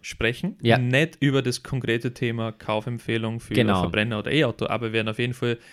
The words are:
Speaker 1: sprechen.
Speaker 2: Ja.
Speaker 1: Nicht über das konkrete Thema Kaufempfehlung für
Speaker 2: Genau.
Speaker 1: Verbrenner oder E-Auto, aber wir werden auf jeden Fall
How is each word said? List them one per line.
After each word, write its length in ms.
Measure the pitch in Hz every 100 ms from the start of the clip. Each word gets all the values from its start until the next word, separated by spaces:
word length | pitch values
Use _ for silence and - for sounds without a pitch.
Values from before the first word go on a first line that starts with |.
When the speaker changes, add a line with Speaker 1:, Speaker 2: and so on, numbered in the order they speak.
Speaker 1:
sprechen. 560 | - - 113 120 180 -
Speaker 2:
Ja. 160 | 117 113
Speaker 1:
Nicht 400 | 123 131 165 -
über 200 | 147 135
das 220 | 123 123
konkrete 500 | - 131 113 117 123
Thema 380 | 123 120 117 113
Kaufempfehlung 880 | - - 107 123 120 - 113 110 117
für 140 | -
Speaker 2:
Genau. 260 | - 107 95
Speaker 1:
Verbrenner 400 | 87 104 117 107
oder 120 | 82
E-Auto, 360 | 151 127 - -
aber 200 | 113 113
wir 60 |
werden 140 | 113 110
auf 100 | 110
jeden 140 | 123
Fall 240 | 123 120 117 -